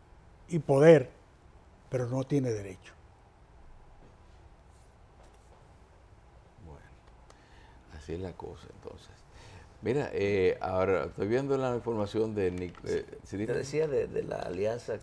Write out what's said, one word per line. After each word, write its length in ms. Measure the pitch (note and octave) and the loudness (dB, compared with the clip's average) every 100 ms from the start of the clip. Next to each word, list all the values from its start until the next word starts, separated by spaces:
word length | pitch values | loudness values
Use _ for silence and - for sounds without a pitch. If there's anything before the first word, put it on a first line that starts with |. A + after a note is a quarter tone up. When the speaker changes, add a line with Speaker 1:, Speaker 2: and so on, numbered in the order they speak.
| - - - - - | -20 -20 -20 -20 -4
Speaker 1:
y 100 | E3 | -4
poder, 520 | - C#3 D#3+ D#3 B2+ - - - - - - - - | 4 8 12 10 8 -12 -20 -20 -20 -20 -20 -20 -6
pero 160 | B2+ A#2+ | -4 -2
no 160 | C3 | -4
tiene 260 | B2+ C#3+ B2+ | 0 0 2
derecho. 440 | G#2+ G2 F#2 - - - - - - - - - - - - - - - - - - - - - - - - - - - - - - - - - - - - - - | -2 -6 -14 -20 -20 -20 -20 -20 -20 -20 -20 -20 -20 -20 -20 -20 -20 -20 -20 -20 -20 -20 -20 -20 -20 -20 -20 -20 -20 -20 -20 -20 -20 -20 -20 -20 -20 -20 -20 -20 -20
Speaker 2:
Bueno, 160 | F2 D2 - - - - - - - - - - - D#2 | -20 -20 -20 -20 -20 -20 -20 -20 -20 -20 -20 -20 -20 -18
así 160 | D#2 | -10
es 60 | E2+ | -8
la 120 | F#2 | -10
cosa 340 | - - E2+ - | -12 -14 -16 -18
entonces. 360 | - - - - - - - - F#2 - - | -18 -18 -18 -20 -20 -20 -20 -20 -20 -20 -10
Mira, 260 | G#2 C#3+ A#2 | -4 -2 -2
eh, 440 | F2+ G2+ G2+ F#2 - | -2 0 4 2 2
ahora 420 | - F#2 F#2+ F2+ C#2+ | -2 0 2 2 0
estoy 200 | - G2+ | -4 -2
viendo 320 | B2 C#3 C3+ | 0 0 0
la 160 | C3 | 0
información 600 | A#2+ A2+ A2+ G2+ A2 A2 | -2 -2 -4 -2 -2 -2
de 180 | G#2 F#2 | 0 -2
Nic-, 260 | F2+ F2 - | -2 -8 -10
eh, 200 | - F2 - - | -4 -4 -6 -16
¿sí 120 | - G2 | -10 -6
Speaker 3:
Te 20 | |
Speaker 2:
dice? 140 | A2 | -2
Speaker 3:
decía 360 | B2 C3+ D3 D#3 | -4 -2 -2 0
de, 180 | B2 - | 0 -2
de 160 | G#2+ | -4
la 140 | - - | -6 -6
alianza 640 | - F2 G#2 A#2+ - G#2+ | -6 -4 -4 -4 -6 -10